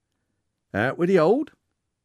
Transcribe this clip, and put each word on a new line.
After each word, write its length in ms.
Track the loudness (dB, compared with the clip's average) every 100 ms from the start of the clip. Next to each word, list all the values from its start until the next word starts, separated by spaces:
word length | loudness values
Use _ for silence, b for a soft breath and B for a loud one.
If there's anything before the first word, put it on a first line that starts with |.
| _ _ _ _ _ _ _ -4
Out 240 | -4 -2
with 100 | 0
the 80 | 2
old, 360 | 2 0 -4 _ _ _ _ _